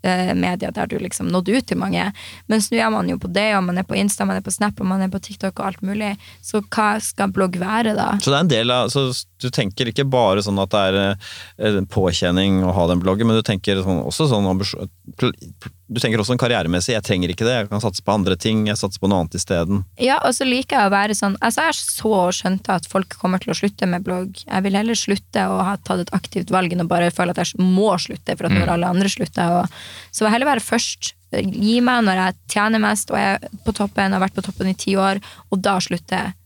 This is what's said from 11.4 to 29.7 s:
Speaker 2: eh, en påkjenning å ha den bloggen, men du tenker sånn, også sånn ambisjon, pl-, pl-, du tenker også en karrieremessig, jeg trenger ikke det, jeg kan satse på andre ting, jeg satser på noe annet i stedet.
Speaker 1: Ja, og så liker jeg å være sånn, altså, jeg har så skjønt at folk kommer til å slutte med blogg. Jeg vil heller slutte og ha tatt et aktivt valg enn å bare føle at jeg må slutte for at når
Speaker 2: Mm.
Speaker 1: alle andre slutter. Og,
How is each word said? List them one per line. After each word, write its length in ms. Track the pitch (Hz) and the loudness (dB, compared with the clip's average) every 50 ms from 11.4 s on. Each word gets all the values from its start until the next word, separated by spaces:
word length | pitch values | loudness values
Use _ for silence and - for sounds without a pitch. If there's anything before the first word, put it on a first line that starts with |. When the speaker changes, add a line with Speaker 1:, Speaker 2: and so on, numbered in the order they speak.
| - - - - | -18 -18 -8 -2
Speaker 2:
eh, 160 | 110 107 104 | 0 2 2
en 80 | 98 98 | 2 0
påkjenning 760 | 95 - 110 92 90 87 - 95 90 87 92 95 98 95 95 92 | 0 0 2 2 2 2 2 0 2 2 2 2 4 4 4 2
å 100 | 90 90 | 2 2
ha 140 | 98 87 | 2 2
den 140 | 85 90 90 | 4 2 2
bloggen, 260 | 90 95 95 104 113 | 2 2 2 2 2
men 80 | 113 113 | 2 2
du 80 | 113 107 | 2 2
tenker 400 | - 104 92 - 104 98 95 92 | 0 -2 -2 0 0 0 0 0
sånn, 180 | 95 92 80 55 | 0 -2 -2 -2
også 220 | 60 - - 160 147 | -4 -2 0 2 2
sånn 160 | 123 104 101 | 2 2 2
ambisjon, 400 | 95 92 95 101 - - - - - _ _ _ - - | 2 0 0 -2 -4 -4 -8 -10 -12 _ _ _ -20 -4
pl-, 180 | - 127 120 - - - 87 - - | -2 -2 -2 -2 -4 -16 -20 -20 -16
pl-, 140 | - - - _ _ - | -18 -18 -18 _ _ -8
du 100 | 110 117 | -4 -2
tenker 220 | - 117 110 113 | 0 0 2 0
også 140 | 101 107 123 | 2 0 0
en 20 | |
karrieremessig, 560 | 123 131 117 120 104 85 82 85 87 87 - 120 | 0 2 2 2 2 2 0 0 0 0 0 -2
jeg 100 | 107 - | -2 0
trenger 280 | - 104 90 90 85 90 | 0 0 0 0 -2 -2
ikke 120 | - 113 | 0 0
det, 80 | 117 127 | 0 0
jeg 140 | 117 104 101 | 0 -2 -2
kan 100 | 104 104 | -4 -2
satse 220 | 117 110 92 - - | -2 -2 -4 -2 0
på 80 | - 101 | 0 2
andre 220 | 107 92 98 92 | 2 2 2 0
ting, 300 | 85 - 120 110 110 107 | 0 0 0 2 2 2
jeg 100 | 107 101 | 0 0
satser 240 | - - 98 - - | -2 -4 -6 -6 -2
på 80 | - 98 | 0 2
noe 140 | 101 92 85 | 2 2 0
annet 120 | 80 - | -2 -4
i 60 | 87 | -8
stedet. 380 | - - 95 85 85 87 101 98 95 - - | -2 0 0 0 2 2 0 -2 -2 -6 -6
Speaker 1:
Ja, 220 | - - 254 269 - - | -2 0 0 2 2 2
og 120 | 240 247 | 0 0
så 80 | - 277 | 0 0
liker 320 | 262 247 254 262 - - | 0 0 0 -2 0 2
jeg 120 | 262 208 196 | 2 4 4
å 40 | 202 | 2
være 220 | 196 202 208 208 | 2 2 0 0
sånn, 180 | - - 202 196 - | 0 0 -2 0 0
altså, 220 | - 226 - - 311 | 0 0 0 2 0
jeg 80 | 330 | 0
har 80 | - - | 0 -2
så 340 | - - - - - 220 220 190 180 180 185 | -6 -6 -8 -2 0 2 4 4 4 2 0
skjønt 320 | - - 185 190 196 - - | 0 -2 -2 -2 -2 0 -2
at 160 | 196 170 - | -2 -2 -2
folk 280 | - - 190 190 - - | -2 -2 -2 -2 -2 -8
kommer 240 | - - 185 185 185 | -4 -2 0 0 0
til 100 | - - 170 | -2 -2 -2
å 40 | |
slutte 300 | - - 202 208 - - 185 | 0 -2 -2 -2 0 -2 -2
med 140 | 180 175 190 | 0 -2 -2
blogg. 320 | 185 185 180 185 196 185 - - | -4 -4 -4 -4 -6 -10 -14 -10
Jeg 180 | - - 190 190 | -4 -2 0 0
vil 140 | 196 190 | 2 0
heller 160 | 196 214 226 233 - | 2 0 0 0 -2
slutte 480 | - - 196 202 - _ - 208 190 190 | 0 -2 -2 -2 -2 _ -2 -2 0 0
og 140 | 190 185 190 | 0 0 0
ha 100 | 196 202 | 0 -2
tatt 260 | - - - 190 185 175 | -4 -4 -2 -2 -2 -2
et 60 | - - | -2 -4
aktivt 380 | 185 - - - 190 175 - 185 | -4 -4 -2 -6 -6 -2 0 0
valg 180 | 185 185 170 175 | 0 2 2 0
enn 100 | 180 170 | -2 0
å 20 | |
bare 220 | 170 180 175 175 175 | 2 2 2 2 2
føle 240 | 170 - 180 175 - | 2 0 -2 0 0
at 80 | - | -2
jeg 160 | 175 - - | -4 -4 0
må 380 | - 185 185 185 185 208 220 185 | 2 2 4 4 4 4 4 2
slutte 400 | 170 - - 226 - - - 175 | 0 -2 -6 -10 -8 -6 -6 -4
for 80 | - - | -2 0
at 60 | 170 - | 2 2
når 140 | - 170 | 2 2
Speaker 2:
Mm. 60 | 165 170 | 2 2
Speaker 1:
alle 120 | 170 175 180 175 | 2 2 2 2
andre 160 | 180 196 202 | 2 2 2
slutter. 400 | - - 196 165 - - 175 170 175 175 180 | 0 -2 -4 -4 -2 0 0 2 2 2 0
Og, 60 | 175 | -2